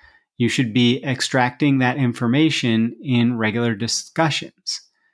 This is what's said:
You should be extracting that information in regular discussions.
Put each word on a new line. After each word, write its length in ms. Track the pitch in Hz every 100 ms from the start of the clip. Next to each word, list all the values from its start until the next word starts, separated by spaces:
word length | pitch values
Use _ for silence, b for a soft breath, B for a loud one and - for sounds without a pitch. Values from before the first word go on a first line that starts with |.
| b b b -
You 100 | 117
should 260 | - 117
be 300 | 117 120 131
extracting 760 | 139 123 - 131 123 - 147 135
that 180 | 123 139
information 1000 | 123 117 120 135 156 147 123 113 117 -
in 360 | 143 123 117 120
regular 380 | 110 113 120 104
discussions. 1040 | 113 - - - 160 - - _ - - _ _ _